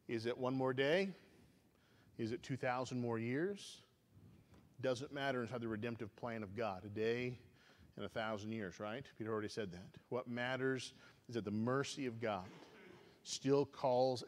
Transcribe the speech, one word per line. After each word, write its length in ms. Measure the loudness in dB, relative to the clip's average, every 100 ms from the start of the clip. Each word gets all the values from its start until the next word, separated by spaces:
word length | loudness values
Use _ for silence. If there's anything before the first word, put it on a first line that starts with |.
| -4
Is 200 | 0 0
it 100 | 0
one 160 | 0
more 200 | 2 2
day? 360 | 4 4 4 2 -4 -16 -20 -20 -20 _ _ -20 -20 -14 -4
Is 140 | -2
it 100 | -2
two 140 | -4 -2
thousand 460 | 0 0 0 -2
more 180 | 0 0
years? 640 | 0 0 0 -2 -10 -16 -20 _ _ -20 -20 -20 -20 -20 -20 -4
Doesn't 320 | 0 0 -2
matter 300 | -2 0 2
inside 180 | 0 -2
the 80 | -2
redemptive 480 | 0 -2 -2 -6 -6
plan 260 | -6 -4
of 140 | -4 -2
God. 300 | 0 -2 -4
A 40 |
day 480 | 0 2 2 0 -4 -12 -20 -20 -20 -14 -6
and 80 | -4
a 40 |
thousand 420 | -2 0 0 -2
years, 280 | -4 -4 -4
right? 260 | -6 -6 -8 -6
Peter 140 | -2
already 180 | 0 0
said 220 | -2 -4
that. 160 | -6 -12 -16 -4
What 180 | -4 -2
matters 680 | -2 0 2 2 0 -2 -12 -20 -20 -4
is 60 | -2
that 100 | 0
the 60 |
mercy 540 | 2 4 4 2 -2 -4
of 140 | 0
God 260 | 0 0 -4 -12 -18 -18 -18 -20 -20 -16
still 420 | -8 0 6 6 4
calls 580 | 2 4 6 4 2